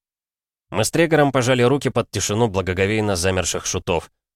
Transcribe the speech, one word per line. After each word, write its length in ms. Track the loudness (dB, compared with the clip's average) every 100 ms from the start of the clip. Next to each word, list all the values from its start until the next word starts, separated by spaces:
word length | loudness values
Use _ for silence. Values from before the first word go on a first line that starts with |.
| _ _ _ _ _ _ -6
Мы 140 | -2
с 80 | 0
Трегором 400 | 2 2 4 2
пожали 300 | 2 2 2
руки 280 | 2 2 0
под 200 | -2 -4
тишину 380 | -4 -2 0 0
благоговейно 680 | 0 -2 0 0 0 0 0
замерших 500 | 0 0 -2 -6 -6
шутов. 460 | -6 -2 -4 -4 _ _